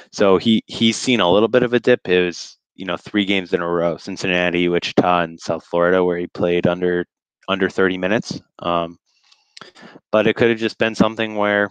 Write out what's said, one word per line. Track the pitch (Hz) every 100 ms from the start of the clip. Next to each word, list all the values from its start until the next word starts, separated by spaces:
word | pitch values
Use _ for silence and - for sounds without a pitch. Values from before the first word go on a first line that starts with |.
| -
so | - 101 92
he, | 117 110 -
he's | - 113 110
seen | - 120
a | 90
little | 95 110
bit | 123
of | 123
a | 120
dip. | 127 123 -
It | 90
was, | 90 82 - - _
you | - 92
know, | 85
three | - 104 95
games | 98 87
in | 92
a | 87
row: | 87 85 80
Cincinnati, | - 92 95 90 90 87 87
Wichita, | 87 - - 90 87
and | 82 82
South | - 80
Florida, | - 87 87 92
where | 90 87
he | 90
played | - 90 87 87
under, | 90 90 87 87 _ _ _ -
under | 95 95
thirty | - 95 92
minutes. | 92 113 - - - -
Um, | 87 87 85 87 _ _ _ _ _ - - - - - _
but | 107 107
it | 107
could | 117
have | 113
just | 113 -
been | 113
something | 110 110 110 110
where, | 107 104 104 101